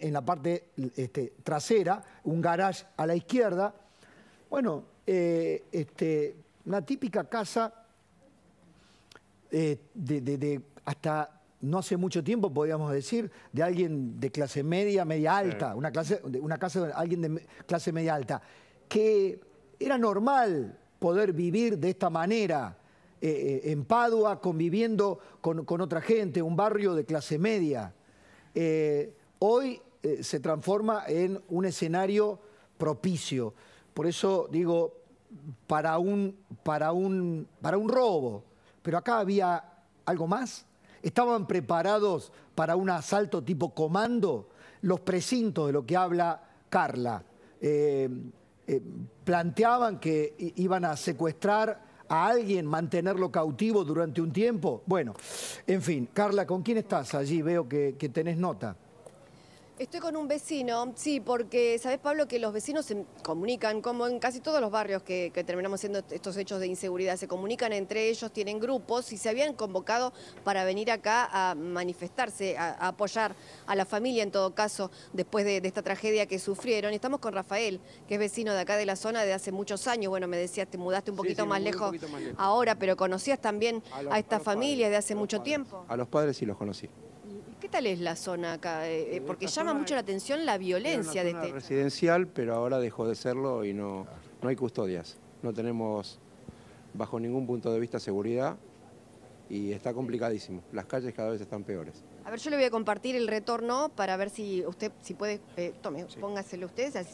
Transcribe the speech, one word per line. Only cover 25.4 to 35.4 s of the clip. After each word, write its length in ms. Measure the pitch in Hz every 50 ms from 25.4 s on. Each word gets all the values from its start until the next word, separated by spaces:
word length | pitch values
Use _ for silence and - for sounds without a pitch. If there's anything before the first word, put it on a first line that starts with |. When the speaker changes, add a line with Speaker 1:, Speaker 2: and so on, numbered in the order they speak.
Speaker 1:
con, 240 | - 165 165 160 156
con 160 | - 175 170
otra 200 | 185 151 160 165
gente, 400 | - - 226 226 208 185 139 180 165
un 120 | 160 170
barrio 400 | 165 202 214 214 208 202 196 180
de 100 | 160 147
clase 340 | - 156 151 131 - 160 151
media. 540 | 170 220 226 208 175 156 139 120 104 90 - - _ - - - - - - - - - -
Eh, 580 | 165 165 165 156 156 156 151 147 143 147 - - - - _ _ _
hoy, 400 | 175 202 233 247 277 262 247 - - - _ _ -
eh, 200 | - 147 - -
se 160 | - - 151
transforma 640 | 131 151 160 156 - 175 196 208 214 220 220 208 - -
en 320 | 147 165 180 185 196 190 - -
un 160 | - 170 190
escenario 720 | 190 170 - - 160 160 180 190 196 202 208 208 208 208 180 - - - - - _ _
propicio. 800 | _ 165 156 151 117 - 190 180 147 - - 151 131 120 110 - - - - - - - _ _
Por 120 | - 156
eso 420 | 170 170 - - 196 190 185 160 -
digo, 440 | 147 165 180 170 170 170 165 156 - - - - - _ _ _ 233 165